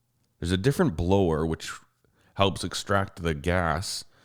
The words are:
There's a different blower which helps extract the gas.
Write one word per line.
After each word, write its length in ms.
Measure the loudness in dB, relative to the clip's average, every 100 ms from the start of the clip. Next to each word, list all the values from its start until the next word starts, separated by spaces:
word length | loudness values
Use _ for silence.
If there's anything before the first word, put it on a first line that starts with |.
| _ _ _ _
There's 120 | -2
a 40 | 0
different 380 | 2 2 0 0
blower 500 | 2 4 4 2 0
which 240 | -4 -8 -14 -16 _ _ _ _ 0
helps 280 | 0 0
extract 580 | -6 -6 -2 0 0 -4
the 120 | -4
gas. 720 | -2 0 0 2 0 -2 -8 -10 _